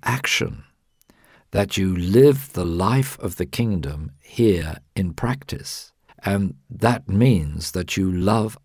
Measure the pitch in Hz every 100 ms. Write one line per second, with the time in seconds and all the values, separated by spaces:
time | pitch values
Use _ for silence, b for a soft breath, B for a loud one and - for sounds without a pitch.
0 | - 131 - - - - - _ _ _
1 | b b b b b 101 98 - 95 90
2 | 87 113 143 135 - - 87 85 98 131
3 | 131 - 98 - 92 - 117 92 71 73
4 | 76 - _ - 113 87 78 80 _ -
5 | 90 78 120 135 - - - - - _
6 | b b 98 101 95 - - - 113 120
7 | - 98 131 95 73 78 - 92 87 -
8 | 92 90 95 110 110 -